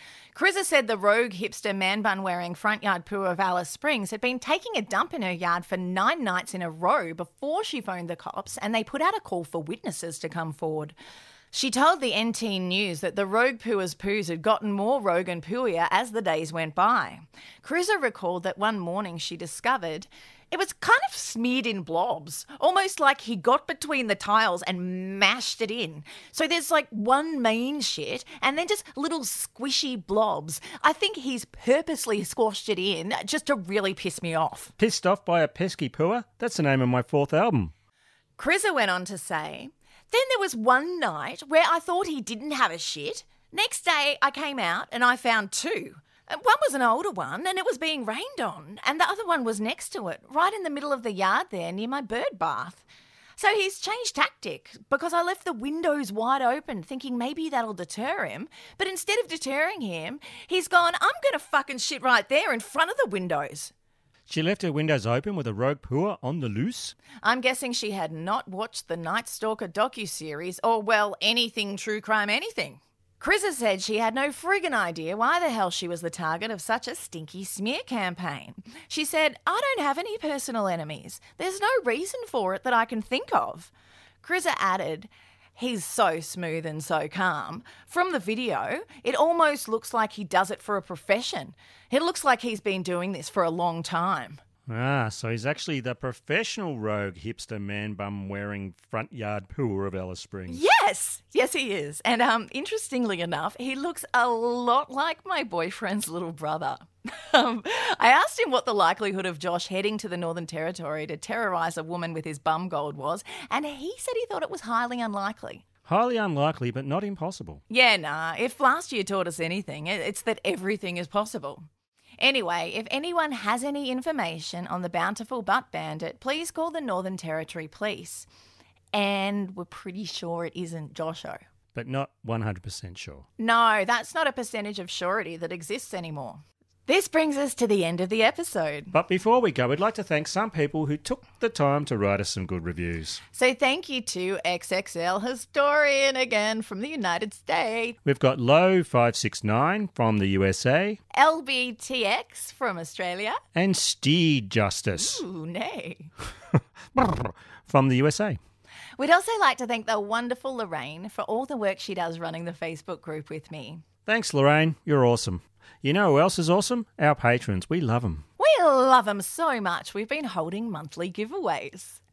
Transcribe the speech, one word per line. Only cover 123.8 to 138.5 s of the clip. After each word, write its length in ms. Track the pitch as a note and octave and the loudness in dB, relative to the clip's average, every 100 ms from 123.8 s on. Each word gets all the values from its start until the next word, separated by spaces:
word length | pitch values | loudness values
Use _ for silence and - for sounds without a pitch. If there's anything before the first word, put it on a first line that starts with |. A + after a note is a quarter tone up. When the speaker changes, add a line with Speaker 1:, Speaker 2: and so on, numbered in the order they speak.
| C#4 | -2
Speaker 1:
information 800 | B3+ C4 D#4 F3 E3 D#3 F3 F3 | -4 -2 -2 -4 -6 -8 -8 -6
on 140 | F3+ | -6
the 60 | F3 | -4
bountiful 540 | F3 F3 G#3 A3 B3+ | -2 -2 -2 -6 -6
butt 300 | G3+ G3+ - | 0 0 0
bandit, 480 | - D#3+ D#3 E3 - | -6 -6 -6 -8 -6
please 320 | C4 D4 E4 | -4 -2 -4
call 180 | - E4 | -4 -4
the 100 | D#4+ | -4
Northern 360 | C4+ F#3 F#3+ F#3 | -4 -2 -2 -6
Territory 500 | E3 D#3+ D#3+ E3+ D#3+ | -4 -6 -6 -10 -12
Police. 640 | - G#3 - E3+ - - - - _ _ _ _ | -6 -6 -6 -10 -16 -18 -20 -20 _ _ _ _
And 640 | G#3 G3+ G3+ G3 G3+ F#3+ F#3+ | -2 0 0 0 -2 -4 -8
we're 80 | |
pretty 400 | F3 - G3 F#3 | -12 -12 -12 -8
sure 400 | G3+ - E3+ E3+ | -8 -8 -6 -4
it 100 | E3 E3 | -6 -6
isn't 380 | F3 E3 D3+ | -8 -8 -10
Josho. 440 | D3 D#3+ E3 - - - _ _ | -6 -6 -6 -10 -12 -16 _ _
Speaker 2:
But 140 | - A#2+ | -10 -4
not 240 | C3+ C#3 _ | -4 -4 _
one 200 | - A2+ | -6 -2
hundred 200 | A2 F#2 | -2 -4
percent 340 | - - F#2 F2 | -8 -12 -12 -14
sure. 300 | - C#2 - - | -14 -16 -18 -4
Speaker 1:
No, 460 | A3+ A#3 A#3 G#3+ | 2 6 6 4
that's 300 | F#3+ A#3+ A#3 | 4 0 0
not 140 | - D4+ | 0 0
a 40 | |
percentage 460 | C4 A#3 A3+ G3+ G3+ | -2 -6 -6 -6 -8
of 100 | F3 | -8
surety 480 | - F3+ G3+ E3+ E3 | -4 -2 -2 -2 -6
that 140 | E3 | -8
exists 420 | F3 D#3+ D4+ - | -8 -6 -6 -6
anymore. 520 | F#3+ E3 D3 B2+ A#2+ - _ _ _ - | -8 -8 -8 -10 -14 -20 _ _ _ 2
This 220 | E4+ G4 | 2 4
brings 300 | D#4 D#4 C#4 | 2 2 2
us 160 | C#4+ | -2
to 120 | - A#3+ | 0 2
the 160 | G3+ | 4
end 200 | E3 E3+ | 2 0
of 80 | F#3 | 0
the 120 | A3 | 2
episode. 680 | A3 D#4 E4+ | 2 2 -4